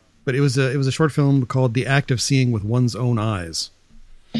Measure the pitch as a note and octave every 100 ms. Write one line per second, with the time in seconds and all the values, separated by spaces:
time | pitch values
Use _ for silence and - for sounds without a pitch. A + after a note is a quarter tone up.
0 | _ _ - B2+ C#3+ B2+ C3 C#3 C3+ -
1 | D#3+ C#3+ C#3+ C#3 B2 C3+ C3 A#2 A2+ C#3
2 | - A#2+ - C3+ B2 A2+ G2+ B2 B2 G#2+
3 | B2 A#2 A2 G2+ E2 D#2+ - _ _ -
4 | - - _ A3+